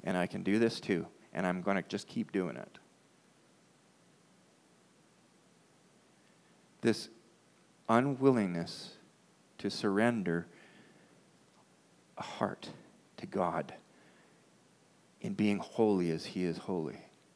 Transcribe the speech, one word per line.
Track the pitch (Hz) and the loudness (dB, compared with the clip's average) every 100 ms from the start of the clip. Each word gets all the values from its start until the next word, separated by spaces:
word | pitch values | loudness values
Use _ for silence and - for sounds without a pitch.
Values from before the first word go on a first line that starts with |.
and | - 90 | -2 0
I | 87 | 0
can | 98 | -2
do | 92 107 | 2 4
this | 117 - | 4 2
too. | - 90 82 - - | -2 -2 -2 -12 -10
And | - 92 | -4 -2
I'm | 90 | 0
gonna | 90 98 | 0 -2
just | 92 104 - | -2 -8 -6
keep | 117 107 | -6 -4
doing | 101 78 60 | -2 -2 -4
it." | - - - _ _ _ _ _ _ _ _ _ _ _ _ _ _ _ _ _ _ _ _ _ _ _ _ _ _ _ _ _ _ _ _ _ - - - - - - | -12 -18 -20 _ _ _ _ _ _ _ _ _ _ _ _ _ _ _ _ _ _ _ _ _ _ _ _ _ _ _ _ _ _ _ _ _ -20 -20 -20 -20 -20 -2
This | 113 107 - - - _ _ _ _ _ - | 0 2 -2 -16 -20 _ _ _ _ _ 2
unwillingness | 113 139 131 135 127 98 85 87 - - - - _ _ _ _ - | 4 4 4 6 6 2 0 -6 -8 -14 -18 -20 _ _ _ _ -8
to | 101 | -6
surrender | - 107 98 117 117 87 85 85 - - - - - - - - - - - _ _ _ - - - | -2 0 2 2 2 0 -2 -4 -12 -20 -20 -20 -20 -20 -20 -20 -20 -20 -20 _ _ _ -20 -20 -14
a | |
heart | - - 98 - - - - - - - | -12 -4 -4 -4 -12 -16 -20 -20 -20 -16
to | |
God | - 101 87 82 71 - - - - - - - _ _ _ _ _ _ _ _ | -6 -2 0 -2 -6 -10 -20 -20 -20 -20 -20 -20 _ _ _ _ _ _ _ _
in | 110 | -6
being | 98 107 101 | 0 2 2
holy | - - 107 98 87 | -2 2 4 4 2
as | 80 - | 0 -4
he | 95 | -2
is | 90 82 | -2 -2
holy. | - 90 78 - - - _ | -4 -4 -4 -8 -16 -20 _